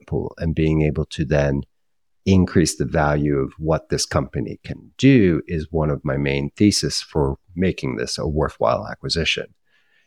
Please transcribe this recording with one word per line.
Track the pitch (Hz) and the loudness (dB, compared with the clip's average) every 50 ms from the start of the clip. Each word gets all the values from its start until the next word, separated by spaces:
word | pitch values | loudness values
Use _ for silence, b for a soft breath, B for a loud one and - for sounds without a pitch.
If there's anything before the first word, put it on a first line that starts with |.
| _ | _
pool | - - - - - - - | -6 -6 -6 -6 -6 -8 -6
and | 85 82 76 | -4 -2 0
being | - 80 78 78 78 76 | 0 0 2 2 2 2
able | 76 69 78 76 | 0 0 -2 -6
to | - - - 80 | -6 -4 -6 -4
then | 65 78 73 71 71 69 71 69 _ _ _ _ _ _ _ _ _ _ _ - | 0 0 0 0 0 -2 -2 -4 _ _ _ _ _ _ _ _ _ _ _ 0
increase | 98 95 95 90 - - 98 80 - - | 2 4 4 4 4 2 2 2 2 0
the | - 73 | -4 -4
value | 65 69 82 73 73 73 73 73 73 71 69 | -2 0 0 0 2 0 0 0 0 0 0
of | 67 - - - | -2 -4 -6 -8
what | 78 80 80 76 - - | -2 -2 -2 -2 -2 -4
this | - 71 - | -4 -4 -4
company | - - 80 67 67 - 71 58 52 - - - | -2 -2 -2 -2 -2 -6 -6 -6 -6 -10 -14 -12
can | - - - - - _ - | -14 -14 -14 -14 -20 _ 2
do | - 135 139 123 101 90 82 76 - - | 4 6 6 8 6 6 4 2 -2 -4
is | 90 80 78 - - | -6 -6 -6 -4 -2
one | 80 76 76 | -2 0 0
of | 73 69 - | -2 -2 -2
my | 73 67 | -4 -2
main | 69 71 69 69 69 69 73 - | -2 0 0 0 -2 -2 -4 0
thesis | - 107 104 98 - - 73 - - - | 2 4 4 4 2 -2 -2 -4 -6 -8
for | - - 80 71 67 69 - _ _ 90 | -4 -2 -2 0 0 -2 -6 _ _ -6
making | 82 92 92 78 - - 67 60 | -2 -2 -2 -2 -2 -6 -6 -6
this | 55 62 60 - - | -6 -6 -6 -6 -6
a | - 78 | -6 -4
worthwhile | 73 76 73 - - - - 57 60 95 104 | -2 -2 -2 -2 0 2 2 2 2 0 -2
acquisition. | 110 - - - 67 - 82 78 - - - - - _ _ _ _ _ _ _ _ _ _ _ | -6 -12 -10 -8 -6 -4 -2 0 -2 -2 -4 -4 -12 _ _ _ _ _ _ _ _ _ _ _